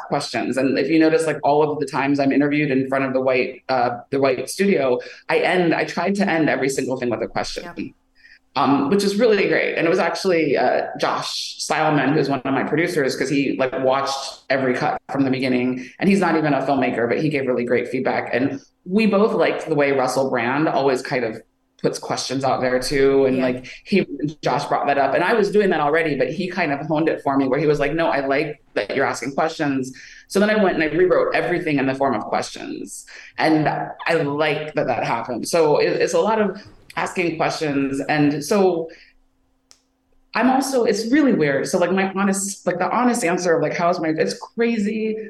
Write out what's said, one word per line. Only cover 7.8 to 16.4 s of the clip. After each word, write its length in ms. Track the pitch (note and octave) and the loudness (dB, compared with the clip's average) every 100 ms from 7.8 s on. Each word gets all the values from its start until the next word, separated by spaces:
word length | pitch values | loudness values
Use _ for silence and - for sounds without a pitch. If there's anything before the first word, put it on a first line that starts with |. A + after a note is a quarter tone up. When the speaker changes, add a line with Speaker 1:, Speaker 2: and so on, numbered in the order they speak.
| F#2+ - _ _ - - _ - | -12 -12 _ _ -20 -20 _ -2
Speaker 1:
Um, 320 | C3+ C#3 C#3+ | 2 2 2
which 160 | G3+ G3+ | 0 0
is 100 | G3+ | 2
really 320 | A#3+ G3+ E3+ | 4 4 2
great. 300 | D3+ - - | 0 0 0
And 100 | D#3+ | 0
it 20 | |
was 100 | F3+ | 2
actually, 580 | E3+ - G3 E3 D3+ B2 | 0 -2 0 2 2 2
uh, 300 | - - - - | 2 0 -2 -2
Josh 600 | D3+ G#2+ - - - - - | -2 -2 -4 -8 -10 -8 -4
Stileman, 480 | D3+ D#3 D3+ C3 | 0 2 2 2
who's 140 | D3+ - | 2 0
one 140 | C3+ | -2
of 100 | C3+ | -2
my 100 | C3 | -2
producers, 520 | G#2 D3 E3+ D#3 C3 - | 0 0 0 0 0 -2
'cause 140 | C#3 | -2
he, 260 | C#3+ C3+ A#2 | 0 0 0
like, 140 | C3 C3+ | -2 0
watched 600 | C3 C3+ C#3 - - - - | 0 0 0 -6 -8 -12 -2
every 240 | C3+ C3 | 0 0
cut 280 | B2 D3+ - - | 0 -2 -4 -4
from 140 | C3 | -2
the 80 | C3+ | 0
beginning. 540 | B2+ C3 B2+ B2+ B2+ - - | 0 0 0 0 -4 -8 -2
And 100 | F3+ | 2
he's 100 | G3 | 2
not 160 | F3 | 2
even 180 | D#3+ | 2